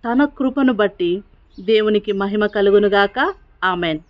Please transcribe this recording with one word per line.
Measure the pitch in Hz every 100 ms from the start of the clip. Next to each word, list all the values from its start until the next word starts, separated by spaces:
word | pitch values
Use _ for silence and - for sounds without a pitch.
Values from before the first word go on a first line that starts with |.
| 233
తన | 247
కృపను | 294 - 262 269 262
బట్టి | 214 202 202 175 185 - _ _ -
దేవునికి | 185 214 214 208 208
మహిమ | 196 196 208 208
కలుగునుగాక. | 208 196 202 208 202 202 247 320 381 _ _
ఆమేన్. | 185 180 170 156